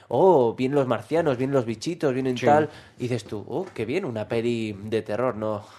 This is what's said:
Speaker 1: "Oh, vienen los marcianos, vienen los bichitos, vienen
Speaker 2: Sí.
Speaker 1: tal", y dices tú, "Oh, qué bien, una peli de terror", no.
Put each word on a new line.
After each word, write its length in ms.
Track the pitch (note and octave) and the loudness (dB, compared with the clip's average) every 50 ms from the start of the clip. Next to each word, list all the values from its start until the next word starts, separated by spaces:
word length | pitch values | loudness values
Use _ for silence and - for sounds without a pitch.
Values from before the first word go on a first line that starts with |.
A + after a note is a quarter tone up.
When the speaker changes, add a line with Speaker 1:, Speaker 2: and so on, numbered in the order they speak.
| - - | -10 -4
Speaker 1:
"Oh, 440 | - C3 F3 F#3+ F3 C#3 B2 A2+ G#2+ | 0 4 6 6 6 6 6 4 2
vienen 220 | B2 B2+ C3 C#3+ | 0 -2 0 2
los 100 | C#3+ C3+ | 2 2
marcianos, 520 | B2 A#2 G#2+ G#2 - D3 E3 D#3+ D3 B2+ A#2 | 2 0 -2 -2 -2 0 0 2 2 0 0
vienen 160 | C3 C3+ C#3 | 0 0 0
los 100 | C3+ A#2 | 0 0
bichitos, 480 | A#2 A2+ G#2+ - D#3 F3 - D#3+ C#3 B2 | 0 -4 -6 -6 -6 -4 -2 0 0 0
vienen 240 | C3 C3 C3 B2+ A#2+ | 0 0 -2 -2 0
Speaker 2:
Sí. 80 | B2+ | 2
Speaker 1:
tal", 240 | C3+ D3 D3+ D#3 D3 - - - - _ - | 4 4 4 4 2 -4 -12 -20 -20 _ -8
y 40 | B2+ | -6
dices 200 | A#2 B2 A2+ - | -4 -4 -4 -4
tú, 220 | - A2+ G#2 - - | -6 -10 -10 -8 -6
"Oh, 180 | A#2+ D3+ G3 - - | -6 -6 -6 -6 -8
qué 120 | - A2+ | -6 -6
bien, 180 | G#2+ C#3 F#3+ G3+ | -4 -4 -4 -4
una 240 | C#3 A2+ G#2+ G#2+ - | -4 -4 -6 -4 -2
peli 460 | A#2 A#2 A2+ A#2+ A#2+ A2+ A2 G#2+ G#2 | -2 -2 0 0 0 -2 -2 -4 -6
de 280 | F#2+ G2+ A2 A2+ A2 | -8 -6 -4 -2 -2
terror", 360 | G#2 - G#2 G#2+ B2+ B2+ A2 G#2+ | -2 -2 -2 -2 -2 -2 -2 -2
no. 260 | A2 G#2+ G#2+ G#2 G#2 - - | -4 -4 -4 -6 -8 -12 -18